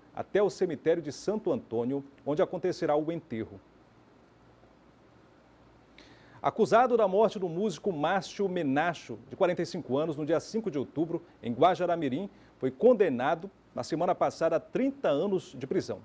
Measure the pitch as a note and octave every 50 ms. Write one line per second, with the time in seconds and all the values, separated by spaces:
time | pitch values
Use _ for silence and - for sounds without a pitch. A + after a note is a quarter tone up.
0 | - - - - - - - F#3+ G#3 F#3 - - F#3+ E3+ D3+ - - D#3 E3 E3+
1 | D3+ D3 C3 - - - G#3 G#3+ G#3+ F#3+ C#3+ A2+ - - A2+ A2+ A#2 B2 C#3 C#3
2 | C#3 - - - - C3+ D3 D3+ F#3 - - F3+ - F#3 D#3+ - F3 D3 D3 D3+
3 | D#3 D3+ E3+ E3 - - A#2 A2 G#2 - G2 G2 - - - - - _ _ -
4 | - - - - - _ _ _ - - - _ - - - _ _ - - _
5 | - - - - - - _ - - _ - - - - - - - - - -
6 | - - - - - - - - - C#3 - - A3 C3 D#3+ A3+ B3+ B3 B3 A3
7 | A3 F#3 F#3 G3+ A3+ G3 - G#3 F#3 F3 D#3+ F3 G#3 A3 E3 - - G#3 F3 C#3+
8 | D3 E3 F#3+ G3 - - - - G3+ F#3+ F3+ F3+ E3 C#3 C3 C#3+ D#3+ F3 D#3+ -
9 | - - A#2+ - - - - - F#3+ F3 F3 F3 E3+ - - F#3 B2+ - B2 C#3
10 | D#3 E3+ D3 C#3 D#3 C#3+ E3 D3+ - - - A3+ A3 G3 C#3+ C#3+ A#2+ - - -
11 | E3+ D#3+ E3+ E3 - - - - - A#2 A#2+ G#2+ D3 F3+ F#3 E3 F3+ E3+ E3+ E3+
12 | D#3+ C3+ B2 D#3 G3 - - - - - - - - C3 - - G3 B3 B3+ F#3+
13 | G#3 E3+ C3 A#2 B2 D3 E3+ E3 F3+ G3 - _ _ _ - A#2+ A#2+ - E3+ D3+
14 | F3 F#3+ F3 - E3+ C#3+ B2+ - E3 E3 E3 D3+ - - - F3 B3+ C#4 C4+ -
15 | - F3 D3 C#3+ F3 G#3 F#3+ F3+ - - - C3 C3+ C#3 F#3+ F#3+ - - G#2+ F#2+
16 | G#2+